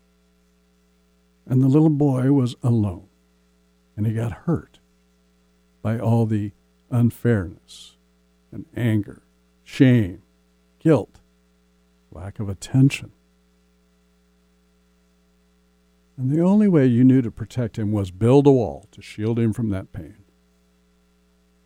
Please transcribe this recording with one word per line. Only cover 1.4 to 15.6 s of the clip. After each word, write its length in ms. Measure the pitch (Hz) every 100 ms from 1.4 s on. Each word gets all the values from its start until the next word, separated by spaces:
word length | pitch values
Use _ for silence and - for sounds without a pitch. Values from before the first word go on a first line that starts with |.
| -
And 160 | 127
the 60 | 135
little 220 | 143 160
boy 420 | 143 143 127 131
was 240 | 143 120 -
alone, 440 | 127 117 104 87 - _ _ _ _ _ _ _ _ -
and 120 | 110
he 60 |
got 180 | 110 113
hurt 480 | - - 151 - _ _ _ _ _ _ _ _ _ _ _
by 180 | 107 113
all 260 | 113 117 110
the 280 | 107 101 - _ _ -
unfairness 1080 | 120 117 - 120 110 85 - _ - - _ _ _ _ _ _
and 140 | - - -
anger, 480 | 117 110 98 - _ _ _ _
shame, 600 | - - 131 123 95 98 _ _ _ _ _ _
guilt, 400 | 160 135 - - _ _ _ _ _ _ _ _ _
lack 280 | - 95 -
of 100 | 101
attention. 640 | 92 - 131 139 - - _ _ _ _ _ _ _ _ _ _ _ _ _ _ _ _ _ _ _ _ _ _ _ _ _